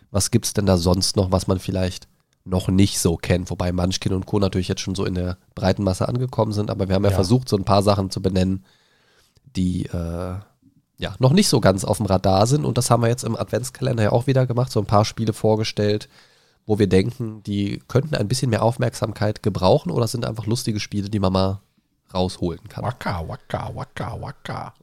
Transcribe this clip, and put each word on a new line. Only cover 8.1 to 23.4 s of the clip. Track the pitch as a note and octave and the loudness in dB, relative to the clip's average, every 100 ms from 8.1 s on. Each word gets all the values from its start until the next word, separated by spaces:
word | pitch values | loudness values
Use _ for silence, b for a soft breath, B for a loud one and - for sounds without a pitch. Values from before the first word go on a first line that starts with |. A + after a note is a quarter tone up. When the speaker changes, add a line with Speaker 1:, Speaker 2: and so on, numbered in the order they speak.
Speaker 1:
zu | G2 | -2
benennen, | F#2+ F#2 F#2 F#2+ b b b b b b b b _ | -2 0 0 -2 b b b b b b b b _
die, | - F#2 F2+ - | -2 -2 -2 -4
äh, | F2+ E2+ E2+ F2+ F#2+ - _ _ _ _ _ | -6 -6 -6 -8 -10 -14 _ _ _ _ _
ja, | E2+ F#2+ | -10 2
noch | B2+ | 4
nicht | E3+ G#3 | 6 4
so | C3+ | 4
ganz | F#2+ F#2+ | 4 2
auf | - G#2 | 0 -2
dem | G2+ | 2
Radar | F#2+ F#2+ F#2+ A#2 | 2 4 4 4
sind. | D3 | 2
Und | C#3 A#2+ | 2 -2
das | B2 | 2
haben | A#2 | 2
wir | A#2 | 2
jetzt | A#2+ | 0
im | A#2 A2+ | -4 -4
Adventskalender | A2 A2 B2+ - B2+ A#2 | -4 -4 -4 -6 -4 0
ja | G#2 | 2
auch | A#2 B2 | 2 2
wieder | C3 C3 | 0 2
gemacht, | A#2+ B2+ | 0 0
so | A2 | -2
ein | G2+ | 2
paar | G#2 | 4
Spiele | A2 - A2 | 2 0 -4
vorgestellt, | G#2+ G#2+ G#2+ A2 - G#2 G#2 - b b b b b - | 0 2 2 0 0 0 0 -6 b b b b b -2
wo | G#2 | 2
wir | G2+ | 4
denken, | F#2 A#2 - A2+ G#2+ | 4 2 -4 -10 -8
die | G#2 G2+ G2+ A#2 _ | -4 -2 -2 -4 _
könnten | B2+ D3+ | -2 0
ein | C3+ G#2 | -4 -2
bisschen | B2 C3 | -2 0
mehr | A2 | 2
Aufmerksamkeit | A2+ B2+ A#2+ - A2 G#2 G#2 - | 0 0 -4 -2 -6 -2 -2 0
gebrauchen | A2 F#2 F#2 C#3 F3+ | -4 2 4 4 2
oder | D3+ A2+ | -2 -2
sind | A#2 | -2
einfach | A#2+ A2+ G#2 | -6 -6 -4
lustige | A#2+ - G#2 | -2 -2 -4
Spiele, | - G#2 G2 | -4 -6 -4
die | G#2 | 0
man | F#2+ | 2
mal | F#2+ F#2+ G2 _ _ _ _ _ | 2 0 -2 _ _ _ _ _
rausholen | F#2 F#2 - F2 D#2+ - | -2 -2 -2 -6 -6 -12
kann. | - | -8
Speaker 2:
Waka, | G#2 - - F2 E2+ | -8 -6 -6 -6 -8
waka, | - | -12